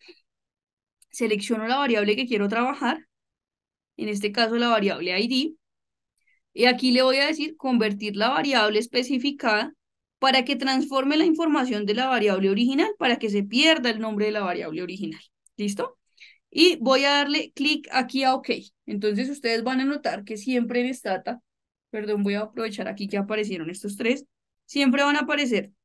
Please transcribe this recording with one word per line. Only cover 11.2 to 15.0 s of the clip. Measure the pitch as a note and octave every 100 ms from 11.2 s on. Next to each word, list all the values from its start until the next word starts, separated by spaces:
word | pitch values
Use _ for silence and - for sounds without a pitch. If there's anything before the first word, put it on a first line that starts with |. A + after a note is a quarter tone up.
| F4
información | D#4+ D#4+ D4 B3+ G#3 G3+
de | G#3+
la | C4
variable | B3 G#3 F#3+ G3
original, | G#3 A#3+ C4+ F#4 G#4
para | B3+ A#3
que | A3
se | G3+
pierda | G3+ A#3 D#4 D#4+ B3
el | A3
nombre | A3 G#3 G#3+
de |
la | G#3+
variable | F#3+ F3 E3+ D#3+
original. | F3+ F#3+